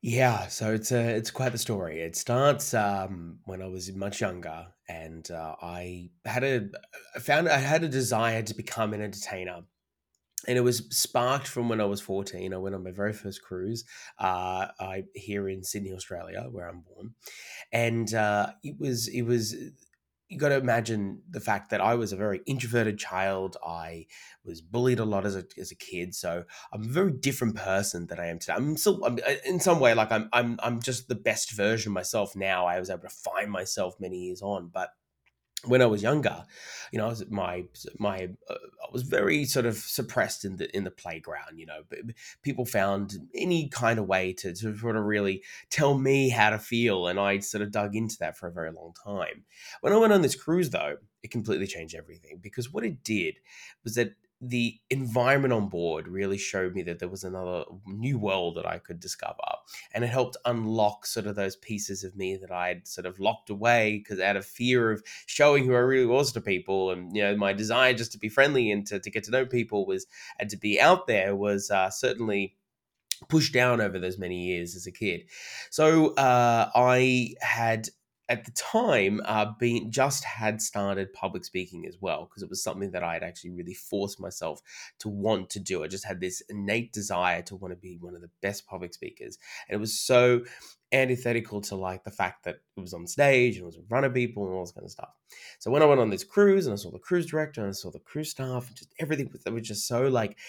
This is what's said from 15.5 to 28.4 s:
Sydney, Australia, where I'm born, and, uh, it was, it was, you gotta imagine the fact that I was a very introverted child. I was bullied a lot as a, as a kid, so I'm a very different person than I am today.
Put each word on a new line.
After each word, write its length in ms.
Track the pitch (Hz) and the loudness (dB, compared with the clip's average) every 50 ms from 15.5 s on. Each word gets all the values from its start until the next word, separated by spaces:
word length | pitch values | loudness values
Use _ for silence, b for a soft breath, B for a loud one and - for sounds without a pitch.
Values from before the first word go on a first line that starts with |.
| 95 95 95 | -6 -6 -8
Sydney, 280 | - - 104 98 95 | -8 -6 -6 -6 -8
Australia, 560 | 95 92 - - 95 87 87 87 87 95 117 127 | -8 -10 -10 -10 -10 -10 -10 -10 -10 -10 -10 -10
where 200 | 120 98 87 87 | -10 -12 -12 -12
I'm 100 | 87 90 | -14 -16
born, 340 | 80 _ - - 95 110 123 _ B B B B B B B B B B - | -18 _ -20 -18 -18 -18 -18 _ B B B B B B B B B B 0
and, 380 | 117 117 117 117 117 117 107 110 | 0 2 2 2 0 -2 0 0
uh, 400 | 113 107 104 104 104 104 - - _ _ | 2 2 4 4 2 2 0 -2 _ _
it 160 | 139 143 139 | -12 -10 -6
was, 300 | 151 143 123 117 117 113 | -4 -2 -2 -2 -4 -4
it 140 | - 123 120 | -4 -4 0
was, 300 | 113 123 120 110 104 113 - 156 76 - _ _ _ _ _ _ _ _ _ _ _ | 2 2 2 2 0 -6 -10 -12 -14 -16 _ _ _ _ _ _ _ _ _ _ _
you 60 | 196 143 | -4 0
gotta 200 | 143 147 139 135 | 2 4 4 4
imagine 680 | 131 123 117 117 113 110 113 107 101 98 - - - - | 4 4 2 2 2 0 -2 -2 -2 -4 -6 -10 -14 -12
the 120 | - 104 | -12 -8
fact 320 | 101 - 104 98 - _ | -2 -2 -2 -2 0 _
that 100 | - 101 | 0 2
I 140 | 92 107 120 | 4 4 4
was 180 | 120 117 101 101 | 2 0 -2 -2
a 20 | |
very 260 | 92 104 107 101 92 - | -2 -2 -2 -2 -2 -4
introverted 540 | - 135 131 120 117 113 120 113 107 101 107 | -4 -4 -4 -4 0 2 2 2 2 0 -2
child. 580 | - - 92 92 95 98 98 95 95 95 90 - - | -6 -6 -2 0 0 0 0 -2 -4 -6 -6 -8 -8
I 400 | 80 85 85 82 82 82 82 80 B B B B B B B _ | -8 -8 -8 -8 -10 -12 -12 -14 B B B B B B B _
was 160 | - 85 82 | -16 -14 -14
bullied 380 | 82 82 101 120 123 127 123 113 | -14 -6 -2 2 4 4 4 2
a 40 | 113 | 2
lot 220 | 107 104 98 95 | 0 0 0 0
as 100 | 104 98 | -2 -4
a, 80 | 95 87 - - - | -4 -8 -10 -14 -14
as 120 | 90 - | -14 -14
a 40 | 90 | -14
kid, 380 | _ - - 95 90 87 92 87 | _ -16 -12 -8 -8 -8 -8 -8
so 300 | - - 90 85 87 87 B B B B B | -6 -4 -4 -4 -4 -6 B B B B B
I'm 120 | - 107 107 | -10 -8 -8
a 40 | 113 | -2
very 240 | 127 165 196 196 | 0 0 2 0
different 440 | 143 120 - 139 127 - 131 113 107 | 0 0 -2 -2 -2 0 0 -2 -2
person 500 | 104 - 98 95 98 101 - - 87 85 | -2 -2 -2 0 0 0 -2 -4 -6 -8
than 140 | 82 87 82 | -8 -8 -6
I 80 | 87 85 | -6 -6
am 100 | 85 | -6
today. 160 | 85 | -8